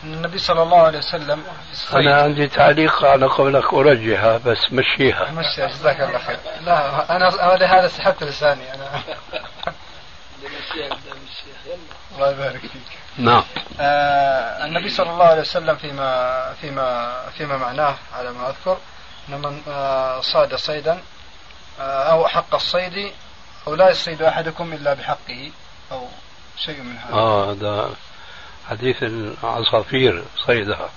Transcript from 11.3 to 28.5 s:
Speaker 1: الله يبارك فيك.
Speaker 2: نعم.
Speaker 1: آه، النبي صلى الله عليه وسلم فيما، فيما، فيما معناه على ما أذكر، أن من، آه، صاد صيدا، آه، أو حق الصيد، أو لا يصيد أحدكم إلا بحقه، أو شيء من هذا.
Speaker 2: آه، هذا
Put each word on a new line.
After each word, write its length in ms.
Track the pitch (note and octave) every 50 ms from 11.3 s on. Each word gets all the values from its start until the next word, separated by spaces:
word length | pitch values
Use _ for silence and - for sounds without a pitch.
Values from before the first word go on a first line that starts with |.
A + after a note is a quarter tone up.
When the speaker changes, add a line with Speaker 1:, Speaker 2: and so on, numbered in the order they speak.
| - - - - C3+ - - - - - - - - - - - -
Speaker 1:
الله 160 | C#3 C#3 C#3
يبارك 280 | C#3 C3+ C#3 C3 B2 B2+
فيك. 380 | - - - C3 - - - - - - -
Speaker 2:
نعم. 260 | - B2 A#2 A#2+ A2 - - - - - - - -
Speaker 1:
آه، 840 | C#3+ C#3+ D3 D3 C#3+ C#3+ C#3+ C#3 C#3 C#3 C3+ C3 A#2+ A2+ G#2+ - D3+
النبي 240 | D3+ D#3+ F3 F3+ G3+
صلى 200 | - - F#3 E3+
الله 160 | E3+ E3+ F3+
عليه 160 | E3+ D#3+ D#3
وسلم 340 | D3+ - - F3+ E3 D#3+ D#3
فيما، 760 | C#3 - D3+ C#3 C#3 C#3 C3 C3 B2+ B2+ B2+ B2+ C3 C3 C3 C3+ -
فيما، 520 | - D3 C#3 C3+ C3 C3 - A#2+ A#2 A#2+ B2 B2+ C3 C3+ -
فيما 200 | - D#3 D3 C#3
معناه 380 | C3 C3 B2 B2+ C#3 D3+ C#3+ C3+ - - - -
على 180 | C3 B2 B2
ما 180 | B2 B2 B2 C3
أذكر، 280 | C3+ - - F#3 F#3 F#3 - - - - - - - - - C#3+
أن 120 | C#3 C#3+
من، 200 | D3 C#3+ C#3+ D3+ D3+
آه، 540 | D3+ C#3+ C#3 C#3 C3+ C3+ C3 C3 C3 B2+ C3
صاد 340 | B2+ - - E3 D3 C3+ C3
صيدا، 460 | B2+ - - D3+ D3+ C#3+ D#3 E3+ F#3 - - - - - - - - - - - - - - - -
آه، 40 | C3+
أو 440 | C3+ C#3 C3+ C#3 D3+ E3 E3 D#3+
حق 280 | - - E3+ D#3+ - -
الصيد، 560 | C#3 - - - F3+ F#3 F3+ E3+ G3 G3+ G3+ G3 - - - - - - - - - -
أو 80 | D3+ D3+
لا 140 | E3 F#3 F#3+
يصيد 320 | E3+ E3 - F3 D#3+ D#3
أحدكم 520 | D#3+ D#3+ D3 E3 D#3+ D#3+ D#3 - F3 E3 D#3+
إلا 200 | D3 C#3+ C#3+ C#3
بحقه، 580 | C#3 - - C#3 - - - B2 A#2+ C3+ D#3 E3+ - - - - - - -
أو 160 | C3+ B2+ B2 B2+ - - - - - - - - -
شيء 240 | - - D#3+ D#3 C#3+
من 160 | B2+ B2 A#2+
هذا. 160 | A#2 A2+ B2 A#2+
Speaker 2:
آه، 380 | G#2+ A2 A2+ G#2+ G2+ G2 G2+
هذا 380 | G#2 G2+ G#2 G#2 G#2 G#2 - - - - - - - - - - - - - -